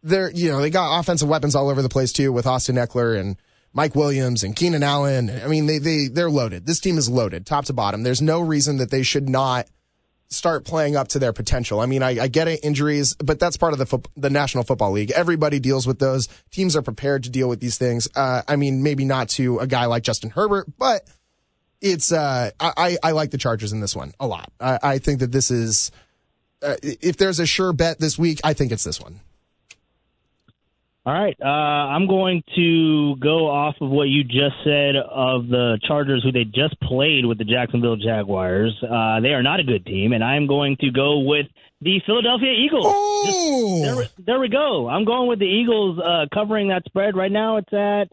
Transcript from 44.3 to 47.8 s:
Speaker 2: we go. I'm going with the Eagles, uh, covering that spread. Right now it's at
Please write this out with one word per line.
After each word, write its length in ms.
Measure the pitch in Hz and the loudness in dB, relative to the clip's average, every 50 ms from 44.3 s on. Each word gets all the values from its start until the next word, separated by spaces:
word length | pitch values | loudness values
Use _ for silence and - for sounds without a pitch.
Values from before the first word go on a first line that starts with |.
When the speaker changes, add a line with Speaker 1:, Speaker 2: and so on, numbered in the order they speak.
| 240 262 | 0 0
Speaker 2:
we 80 | 262 240 | 0 0
go. 400 | 208 269 302 285 233 160 123 117 | 0 0 0 0 0 -2 -2 -2
I'm 160 | 131 175 214 | 0 0 0
going 240 | 214 233 254 254 247 | 0 0 0 0 0
with 120 | 240 208 | 0 0
the 60 | 202 | 0
Eagles, 540 | 185 190 214 240 233 233 214 208 190 170 165 | 2 2 2 2 2 2 2 2 0 -2 -2
uh, 280 | 175 165 175 170 151 143 - | -2 0 0 0 0 0 -2
covering 360 | 208 214 208 214 214 202 196 | -2 -2 0 0 0 0 0
that 140 | 190 180 170 | 0 -2 -4
spread. 320 | - _ 190 196 214 202 185 | -4 _ -2 -2 0 0 0
Right 160 | 190 196 196 | -2 0 0
now 240 | 208 220 220 220 214 | 0 0 0 0 -2
it's 160 | 190 _ - | -2 _ -2
at 320 | 208 | -2